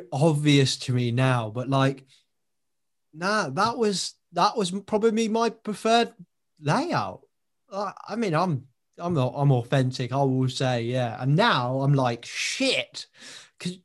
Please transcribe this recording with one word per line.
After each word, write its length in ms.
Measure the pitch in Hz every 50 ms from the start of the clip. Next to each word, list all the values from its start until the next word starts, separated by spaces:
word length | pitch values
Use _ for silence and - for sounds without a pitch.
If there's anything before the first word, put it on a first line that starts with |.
| 175 -
obvious 640 | - 131 151 165 156 147 147 151 143 139 135 131 - -
to 160 | - - 127
me 180 | 123 123 120
now, 400 | 117 127 131 131 127 120 113 107
but, 180 | 104 120 127 131
like, 360 | 135 135 135 135 131 - - _ _ _ _ _ _ _ _ _ _ _ _ _ _ _ _ _ _ _ _ _ -
nah, 360 | 156 175 190 214 214 190 139
that 280 | 131 170 202 226 240 262
was, 380 | 226 208 202 180 - - - _ _ _ 170
that 240 | 170 175 208 - 240
was 140 | 196 170
probably 560 | 180 202 196 - 220 214 214 226 214 226 226 214
my 220 | 214 226 233 226
preferred 640 | 226 - - 214 208 - - 226 233 233 233 233 - - 175 - _ _ _ _ _ _
layout. 640 | 151 143 165 233 311 359 285 131 104 95 92 - - _ _ _ _ _ _ _ _ _
I, 220 | 220 190 208 190 - - - -
I 60 | 196
mean, 180 | 226 233 196 156
I'm, 320 | 151 180 185 156 120 - - _ _ _ _ _ -
I'm 160 | 170 175 180
not, 200 | 143 127 127 -
I'm 160 | 143 143 143
authentic, 600 | 135 123 117 - - 139 131 127 127 - 127 113
I 120 | 127 139 143
will 260 | 135 131 131 131 127
say, 340 | 127 - 135 127 127 117 117
yeah. 380 | 117 127 131 123 117 110 -
And 140 | 127 135 147
now 460 | 156 226 240 190 139 123 123 131 135
I'm 120 | 135 139 143
like, 320 | 135 131 120 120 117 -
"Shit." 800 | - - - - - - - 262 262 196 127 120 - - - - - _ - - - - - - - _ -
'Cause, 180 | - 180 180 185 _